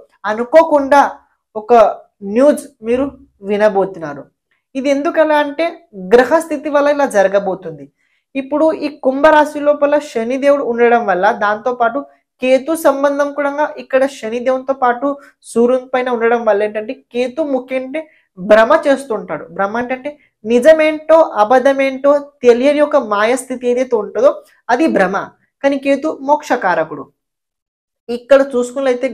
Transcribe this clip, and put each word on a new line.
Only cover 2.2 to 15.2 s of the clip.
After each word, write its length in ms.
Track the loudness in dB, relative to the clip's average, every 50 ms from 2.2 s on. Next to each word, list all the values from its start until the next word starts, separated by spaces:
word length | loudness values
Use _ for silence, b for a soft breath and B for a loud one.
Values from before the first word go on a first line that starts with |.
| -10 -4 0
న్యూస్ 280 | 2 4 4 2 0 -4 -14 _ _ -6 -4
మీరు 180 | -2 -2 -2 -4 -6 -14 -20 _ _ _ -8 -6
వినబోతున్నారు. 760 | -2 0 0 2 2 2 -2 -2 -4 -10 -12 -12 -12 -14 -16 _ _ _ _ _ _ _ _ _ -10
ఇది 140 | -6 -2 -2 -2
ఎందుకలా 420 | -2 -2 -2 0 0 0 2 2 0 0
అంటే 200 | -2 -4 -4 -4 -6 -6 -10 _ _ -18 -14 -4 4 4
గ్రహస్థితి 560 | 4 4 4 2 0 0 -2 -8 -6 -6 -2 0
వల్ల 120 | 0 2 2 0
ఇలా 100 | 0 0 0 2
జరగబోతుంది. 680 | 2 2 2 2 0 -2 -2 -6 -6 -8 -14 -16 -16 -18 -20 _ _ _ _ _ _ _ _ -10
ఇప్పుడు 300 | -10 -8 -4 -2 0 0 0 0 -2 -6
ఈ 20 | -8 -8 -4 -4
కుంభరాశి 540 | -4 -2 2 4 4 4 4 2 2 -2 -4 0 0
లోపల 280 | 0 0 0 0 0 0 -2 -4
శని 260 | -6 -6 -4 -4 -4 -2 0
దేవుడు 180 | 0 0 0 0 -4
ఉండడం 300 | -2 2 2 4 4 2 2 0
వల్ల, 160 | -2 2 2 0 0 0 -2
దాంతోపాటు 540 | -2 -2 -2 -4 -6 -2 0 -2 -2 -2 -4 -10 b b b b b _ -6
కేతు 320 | 0 2 2 2 2 0 -4 0 0
సంబంధం 420 | 0 0 2 0 -2 0 0 -2 -4 -2 -4
కూడా 120 | -4 -4 -2 -4 -4 -4 -6 -10
ఇక్కడ 220 | -10 -2 0 0 0 0 -4 -6
శని 220 | -6 -4 -4 -2 -2
దేవునితో 280 | -2 -2 -2 -2 -6 -4 0 0
పాటు 240 | 0 0 0 -2 -4 -4 -6